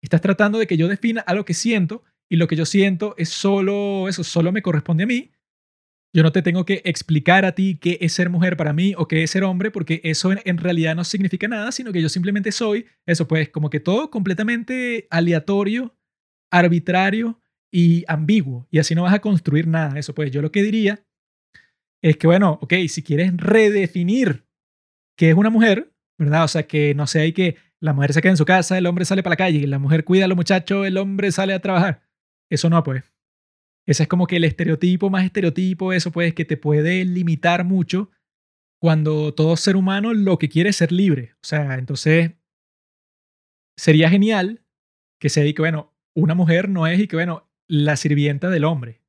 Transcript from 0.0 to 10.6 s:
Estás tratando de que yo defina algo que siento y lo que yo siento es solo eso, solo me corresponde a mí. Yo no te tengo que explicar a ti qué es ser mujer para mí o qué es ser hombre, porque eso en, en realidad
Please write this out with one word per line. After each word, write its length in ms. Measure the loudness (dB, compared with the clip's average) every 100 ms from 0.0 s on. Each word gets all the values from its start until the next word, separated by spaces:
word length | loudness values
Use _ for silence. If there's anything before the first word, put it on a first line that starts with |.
Estás 200 | 0 0
tratando 360 | 0 0 0 0
de 80 | 0
que 120 | 0
yo 100 | 0
defina 320 | 0 -4 -4
algo 240 | -2 -4
que 80 | -2
siento 520 | -4 -2 0 0 -4 _ _ _
y 60 | 0
lo 120 | 0
que 80 | 0
yo 80 |
siento 500 | 0 2 2 0 -6 -6
es 100 | -8
solo 800 | -2 0 0 0 -2 -4 -4 -4
eso, 160 | -6
solo 280 | -4 0 0
me 100 | 0
corresponde 420 | -2 -2 0 -2
a 20 | 0
mí. 240 | -2 -4 _ _ _ _ _ _ _ _
Yo 120 | 2
no 80 | 4
te 100 | 2
tengo 220 | 0 -2
que 180 | -2 -4
explicar 600 | -4 -6 0 0 4 4
a 100 | 4
ti 240 | 0 -2 -2
qué 160 | -4 -2
es 120 | -2
ser 180 | 0 -2
mujer 260 | 0 0 0
para 160 | -2
mí 220 | 0 0 0
o 100 | -2
qué 160 | 0
es 80 | 0
ser 140 | 0
hombre, 260 | -2 -2 -4
porque 300 | -6 -4 -4
eso 300 | -2 -2 0
en, 80 | -2
en 140 | -2
realidad 380 | -2